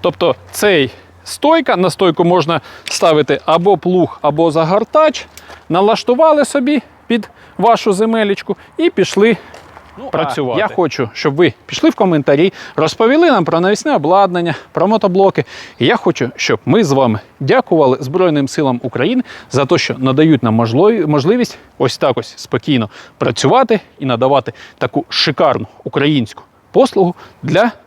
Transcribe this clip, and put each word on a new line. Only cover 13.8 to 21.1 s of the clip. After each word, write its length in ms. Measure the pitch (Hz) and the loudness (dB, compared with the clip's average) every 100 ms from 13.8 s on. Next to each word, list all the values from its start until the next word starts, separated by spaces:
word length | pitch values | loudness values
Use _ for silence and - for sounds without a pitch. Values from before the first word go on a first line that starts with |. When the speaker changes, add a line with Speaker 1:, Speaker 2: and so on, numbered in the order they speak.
| 311 247 | -2 -2
Speaker 1:
обладнання, 580 | 147 185 196 175 170 151 - | 2 2 2 0 -4 -6 -8
про 140 | - 180 | -2 0
мотоблоки. 560 | 220 202 180 196 - 139 - - - | 0 0 2 2 2 -6 -8 -20 -4
І 80 | 123 | 0
я 100 | 208 | 0
хочу, 340 | - 160 123 - | -2 -2 -4 -6
щоб 240 | - 117 - | -4 -2 2
ми 180 | 175 | 2
з 80 | 185 | 2
вами 280 | 135 127 107 - _ | 2 2 0 -8 _
дякували 560 | 139 240 - 170 139 131 | -2 0 2 2 2 0
Збройним 480 | 143 170 185 147 135 | -2 0 0 0 -2
силам 320 | - 143 123 | -2 -2 -2
України 400 | 127 117 151 254 - - - | -6 -4 -2 -2 -6 -12 -4
за 140 | 123 135 | -2 0
те, 120 | 170 | 0
що 160 | - 127 | -2 -2
надають 440 | 131 131 160 143 | 0 2 4 4
нам 120 | - | 2
можливі-, 520 | 110 113 117 202 226 | 0 0 2 2 2
можливість 520 | 151 | 0